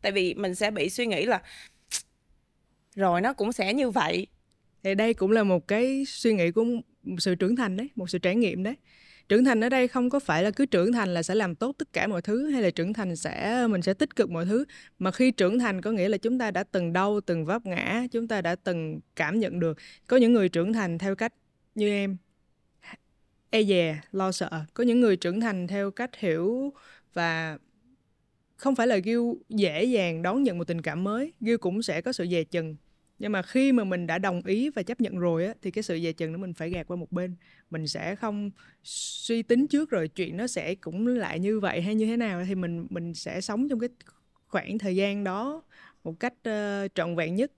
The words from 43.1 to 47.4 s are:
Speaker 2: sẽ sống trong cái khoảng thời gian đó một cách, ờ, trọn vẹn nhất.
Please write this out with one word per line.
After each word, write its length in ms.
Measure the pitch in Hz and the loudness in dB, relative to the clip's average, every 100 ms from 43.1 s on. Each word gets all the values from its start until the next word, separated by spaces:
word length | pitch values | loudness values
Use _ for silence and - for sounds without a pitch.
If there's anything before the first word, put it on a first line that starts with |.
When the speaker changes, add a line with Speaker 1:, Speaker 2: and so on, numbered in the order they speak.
Speaker 2:
sẽ 280 | 165 - - | -8 -8 -6
sống 280 | 190 214 277 | -4 -2 0
trong 100 | 254 | -2
cái 100 | 240 247 - _ _ _ _ | -4 _ -20 _ _ _ _
khoảng 300 | 190 - 208 | -6 -4 -4
thời 180 | 202 185 | 0 0
gian 280 | 202 202 | 0 0
đó 400 | 196 190 247 311 - - - _ | -4 -4 -6 -8 -14 -20 -20 _
một 160 | - 165 | -12 -6
cách, 140 | 240 247 | -6 -6
ờ, 440 | 233 214 208 202 196 - | -6 -4 -2 -4 -4 -2
trọn 200 | 170 170 | -2 -2
vẹn 200 | 160 | -2
nhất. 160 | 185 | 0